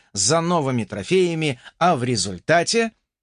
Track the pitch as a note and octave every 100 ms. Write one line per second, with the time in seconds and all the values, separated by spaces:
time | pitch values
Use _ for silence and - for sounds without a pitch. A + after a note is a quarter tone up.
0 | _ G2 F#2+ E3 E3 F3 C3+ B2 G#2 G2+
1 | F#2+ F#3 F3 E3 D#3 B2 - - F3 D3
2 | B2 A#2 G2 F2+ - E3 E3 A#3 A3+ -
3 | _ _